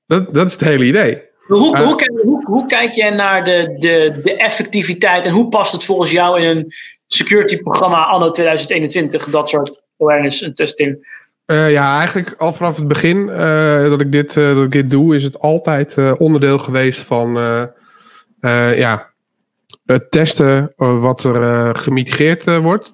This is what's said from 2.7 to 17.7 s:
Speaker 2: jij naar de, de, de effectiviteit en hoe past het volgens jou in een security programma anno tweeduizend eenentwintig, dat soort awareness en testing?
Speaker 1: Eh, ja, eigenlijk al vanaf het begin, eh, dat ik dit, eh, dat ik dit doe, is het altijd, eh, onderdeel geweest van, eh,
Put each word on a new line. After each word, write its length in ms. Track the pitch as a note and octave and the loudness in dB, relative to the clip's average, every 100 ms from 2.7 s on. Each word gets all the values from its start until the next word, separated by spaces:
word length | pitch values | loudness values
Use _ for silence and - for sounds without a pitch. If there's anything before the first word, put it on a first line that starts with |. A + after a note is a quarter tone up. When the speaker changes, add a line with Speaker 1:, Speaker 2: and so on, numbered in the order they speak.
| A#3+ A#3+ | -2 -2
Speaker 2:
jij 180 | A#3 G#3+ | 0 0
naar 340 | G#3 G3 F#3+ | 0 0 0
de, 320 | F3 F3 D#3+ D3 | 0 0 0 -2
de, 420 | E3 E3 D#3 C#3+ | 0 2 2 0
de 120 | F#3 G3 | -2 0
effectiviteit 880 | A3 - - G#3 E3 F3 G3+ F3+ | -2 -2 -4 -4 -4 0 0 2
en 80 | F3+ | 2
hoe 160 | F#3 A#3 | 0 2
past 240 | G#3+ F#3+ | 0 0
het 120 | F3+ | -4
volgens 260 | - F#3 D#3 | -4 -2 0
jou 300 | E3+ F3 F3+ | 2 2 2
in 160 | E3 E3 | 0 -2
een 160 | D#3+ - - - - | -4 -12 -20 -20 -6
security 500 | - - G#3 - - | -4 0 2 2 -2
programma 420 | - - F#3 E3+ | -4 0 0 2
anno 260 | D#3+ F#3+ E3 | 2 2 0
tweeduizend 400 | E3 E3 D#3 C#3 | 0 0 0 -2
eenentwintig, 540 | F3+ D3+ F3+ D3 D3+ | -4 -2 -2 -4 -4
dat 240 | - D3 D3 | -4 -4 -2
soort 340 | D3+ C#3 - _ - | -2 -4 -8 _ -2
awareness 440 | D3+ D3 C#3 C3 | 0 2 0 -4
en 120 | - | -6
testing? 600 | - - - C#3+ C3+ - - _ _ | -4 -4 -2 -4 -4 -12 -20 _ _
Speaker 1:
Eh, 260 | - D#3 D#3 | -2 0 2
ja, 280 | D3 C#3 C#3+ | 2 2 0
eigenlijk 360 | E3+ F#3+ F3 - | -2 -4 -6 -4
al 140 | D#3+ | -4
vanaf 240 | E3 F3 D#3 | -2 -4 -2
het 120 | D3 | -2
begin, 400 | C#3 E3 F#3+ G3+ | 0 0 0 -2
eh, 580 | F3+ E3 D#3 D#3 D3 C#3+ | -2 0 2 2 2 2
dat 120 | C#3+ | 0
ik 120 | C#3+ | 0
dit, 240 | D3 D3 D3+ | 0 0 0
eh, 180 | C#3+ | 2
dat 100 | C#3 | 2
ik 60 | C3 | 2
dit 200 | C#3 C3 | 0 2
doe, 260 | C#3 D#3+ D3 | 2 2 2
is 80 | |
het 140 | C#3 - | -2 -4
altijd, 540 | D3+ D#3+ E3 D3 C#3+ | -2 0 0 -2 -2
eh, 180 | - C3+ C3 | 0 0 2
onderdeel 400 | D#3+ D3+ C#3 C#3 | 2 4 2 0
geweest 420 | - C3 C3 B2+ | -2 -2 -2 -2
van, 360 | - A#2+ A#2+ A#2+ | -4 -4 -2 -2
eh, 260 | A#2 A#2 A#2+ | -2 -4 -6